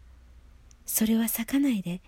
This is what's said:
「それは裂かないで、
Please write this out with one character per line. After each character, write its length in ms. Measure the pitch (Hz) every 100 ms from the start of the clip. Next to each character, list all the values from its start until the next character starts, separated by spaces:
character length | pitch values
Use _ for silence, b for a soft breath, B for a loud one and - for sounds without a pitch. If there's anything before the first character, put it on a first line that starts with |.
| - - - - - - - - -
「そ 180 | - 220
れ 120 | 226
は 60 |
裂 220 | 226 - 226
か 140 | 277
な 100 | 285
い 120 | 214
で、 180 | 175 180